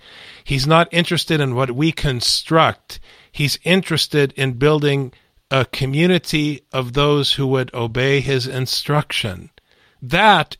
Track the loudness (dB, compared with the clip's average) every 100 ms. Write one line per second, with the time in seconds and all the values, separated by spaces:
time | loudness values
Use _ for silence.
0 | -20 -20 -20 -16 -6 -2 4 4 4 0
1 | 0 -2 0 0 0 0 -2 0 -2 0
2 | -2 -2 -2 -2 0 2 2 0 -10 -20
3 | -20 -20 _ -4 -2 -2 0 0 2 -2
4 | 0 0 0 0 -4 0 2 2 0 0
5 | -4 -10 _ _ -4 -2 -2 -4 -4 2
6 | 2 2 0 -2 -2 -4 _ -6 -4 0
7 | 2 2 0 -2 0 0 -2 -4 -4 -2
8 | 0 0 0 -2 -2 -6 -4 -4 -2 -2
9 | -2 -4 -6 -8 -14 _ _ _ _ _
10 | -4 2 4 4 2